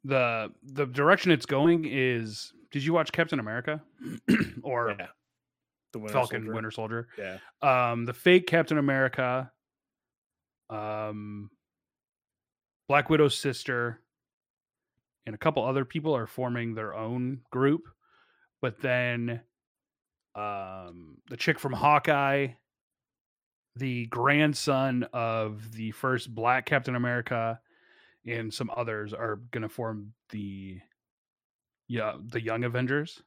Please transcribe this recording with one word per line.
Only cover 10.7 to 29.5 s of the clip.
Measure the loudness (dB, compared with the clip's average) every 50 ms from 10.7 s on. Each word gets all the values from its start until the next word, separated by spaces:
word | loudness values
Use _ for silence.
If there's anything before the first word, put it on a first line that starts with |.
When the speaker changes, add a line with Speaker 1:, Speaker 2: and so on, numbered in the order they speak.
| -10 -8 -6 -6 -6 -4 -6 -6 -6 -8 -10 -10 -12 -12 -14 -18 _ _ _ _ _ _ _ _ _ _ _ _ _ _ _ _ _ _ _ _ _ _ _ _ _ _ _ 4
Speaker 1:
Black | 4 4 6 6
Widow's | 6 6 6 6 4
sister, | 0 -2 -2 -4 -4 -6 -4 -2 -2 -2 -4 -4 -8 _ _ _ _ _ _ _ _ _ _ _ _ _ _ _ _ _ _ _ _ _ _ _ _ _
and | -12 -12
a |
couple | 0 0 0 2 2 0
other | 2 0 0 -2
people | -2 -4 -4 -2 0 0
are | 0 -2
forming | -6 -6 -6 -4 -4 -4 -4 -4 -4 -4
their | -6 -6 -6 -6
own | -6 -6 -4 -4 -4 -4 -4 -6 -8 _ _
group, | 0 2 4 4 4 2 -4 -12 -20 _ _ _ _ _ _ _ _ _ _ _ _ _
but | -6 -6 -6 -4
then, | -2 0 0 2 0 0 -2 -2 -4 -4 -6 -8 -12 _ _ _ _ _ _ _ _ _ _ _ _ _ _ _ _ _ _
um, | -8 -6 -6 -6 -6 -8 -10 -12 -12 -14 -16 -16 -18 -20 -20 -20 -20 _ -14
the | -8
chick | -2 0 0 0
from | 0 -2 -4 -2
Hawkeye, | 2 4 6 6 6 4 4 2 4 4 2 2 2 0 -2 -6 _ _ _ _ _ _ _ _ _ _ _ _ _ _ _ _ _ _ _ _ _ _ _ _
the | -6 -4 -4 -2 -4 -4
grandson | -4 -2 2 4 6 6 6 4 4 2 0 0 2 2 2 2 2 2 0 -2 -2 -2
of | -2 -2 0 0 0 -2 -4 -6 -10 -12 -14
the | -10 -8 -8 -8
first | -6 -4 0 0 0 0 -2 -6 -8
Black | 0 2 2 2 2 2
Captain | 2 0 0 0 0 -2
America, | -2 0 0 -2 -2 -2 -2 -4 -2 -2 -2 -4 -6 _ _ _ _ _ _ _ _ _ _ _ _ _
and | -8 -6 -6 -6 -8 -6
some | -6 -6 -6 -4
others | -4 -4 -4 -4 -6 -6 -8 -8
are | -6 -4 -6 -6 -6 -10 -8